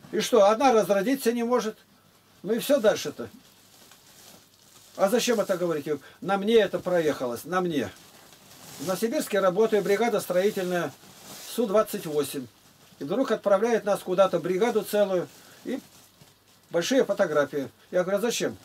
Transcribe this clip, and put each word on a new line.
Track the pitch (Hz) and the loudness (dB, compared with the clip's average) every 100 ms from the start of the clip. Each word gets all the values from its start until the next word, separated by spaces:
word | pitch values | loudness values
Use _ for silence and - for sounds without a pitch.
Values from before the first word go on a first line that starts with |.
| - | -6
И | 214 | -4
что, | - 233 196 | 2 4 6
одна | 220 277 | 6 4
разродиться | 220 190 196 196 269 226 | 4 4 4 4 0 0
не | 240 | 0
может? | 233 240 214 - _ _ _ _ _ _ | 0 0 -2 -10 _ _ _ _ _ _
Ну | 180 | -6
и | 233 | -4
все | - 277 | 2 2
дальше-то. | 208 156 147 - 107 - _ _ _ _ - - - - - - _ _ _ - - - | 4 0 -4 -10 -14 -14 _ _ _ _ -20 -20 -20 -20 -20 -20 _ _ _ -20 -16 -2
А | 196 | 0
зачем | 226 240 226 | 0 0 -2
это | 185 180 | -2 -2
говорить? | 175 156 147 143 - - | -2 -4 -4 -8 -10 -12
На | 180 196 | -4 -4
мне | 208 226 | 2 2
это | 190 190 | 2 -2
проехалось, | 180 175 156 135 127 117 - | -2 0 0 -2 -6 -8 -4
на | 185 | -4
мне. | 180 147 98 - - - - - - - - - | -2 -2 -4 -10 -20 -20 -20 -20 -20 -20 -20 -10
В | 147 | -6
Новосибирске | 185 226 302 - 196 | -4 -2 -2 -2 0
работаю, | 190 180 220 208 | 2 2 2 2
бригада | 180 202 233 202 | 0 0 0 -2
строительная, | - 180 202 202 180 175 151 - - - - - - - | -2 0 0 0 -4 -2 -4 -10 -20 -20 -20 -18 -10 -4
Су-двадцать | 233 208 208 202 175 | 0 2 0 -4 -4
восемь. | 147 139 143 120 _ _ _ - - | -2 -2 -6 -12 _ _ _ -20 -14
И | 143 | -6
вдруг | 208 262 | -2 -2
отправляет | 214 202 196 233 220 202 | 0 2 2 2 0 0
нас | 196 | -2
куда-то, | - 180 185 175 | -2 2 2 2
бригаду | 170 185 233 214 | -2 0 0 0
целую, | 185 208 196 185 156 - - - - | 0 0 2 0 -4 -10 -20 -16 -10
и | 254 - - - _ - _ _ _ _ | -10 -10 -20 -20 _ -20 _ _ _ _
большие | 170 170 262 | -4 2 2
фотографии. | - 196 185 147 139 147 127 _ - | 2 2 2 2 0 -2 -8 _ -4
Я | 180 | -2
говорю: | 175 196 | 0 0
«А | |
зачем? | 233 - 147 104 | -2 -2 -4 -6